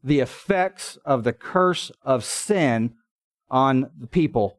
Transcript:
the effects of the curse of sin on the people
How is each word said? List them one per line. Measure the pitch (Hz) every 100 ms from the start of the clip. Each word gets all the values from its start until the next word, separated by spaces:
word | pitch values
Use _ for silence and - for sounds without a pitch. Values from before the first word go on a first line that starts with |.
the | 131 147
effects | 120 - - 190 185 - - -
of | 147 131 117
the |
curse | - - 180 185 170 - -
of | 139 127
sin | - - - 202 139 113 117 - _ _ _ _ -
on | 127 135 131 131 -
the | 120
people | 175 151 117 101